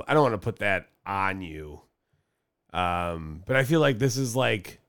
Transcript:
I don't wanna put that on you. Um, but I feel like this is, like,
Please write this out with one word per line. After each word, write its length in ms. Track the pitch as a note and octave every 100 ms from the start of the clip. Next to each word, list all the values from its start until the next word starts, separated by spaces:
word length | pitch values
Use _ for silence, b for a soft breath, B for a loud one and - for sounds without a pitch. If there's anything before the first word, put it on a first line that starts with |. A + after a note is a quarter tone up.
| -
I 60 | D3
don't 80 |
wanna 140 | C3+ G#2
put 180 | A#2 -
that 280 | G#2 F#2 - _ F#2+
on 360 | G2 F#2+ F#2+
you. 400 | F2 D#2 D2+ D2 _ _ _ _ _ _ _ _ _
Um, 720 | E2+ F2 F2 F2 E2 D#2 D#2+ F#2+
but 100 | C3
I 80 | A#2+
feel 140 | D#3+
like 180 | D3 A2
this 180 | C3+ B2
is, 180 | C3 B2
like, 440 | A#2+ A2 - -